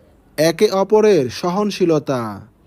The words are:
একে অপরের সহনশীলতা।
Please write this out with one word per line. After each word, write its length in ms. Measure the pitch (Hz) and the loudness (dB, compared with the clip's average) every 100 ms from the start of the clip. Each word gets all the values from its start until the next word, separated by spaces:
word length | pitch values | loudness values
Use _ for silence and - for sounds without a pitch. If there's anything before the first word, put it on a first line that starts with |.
| _ _ _ - | _ _ _ -2
একে 320 | 160 160 214 | 0 2 0
অপরের 600 | 190 196 214 214 180 120 | 0 2 4 4 4 0
সহনশীলতা। 1160 | - 175 185 208 - 175 151 - 127 113 95 - _ | -4 -4 -2 -4 -2 0 0 -2 -6 -6 -12 -18 _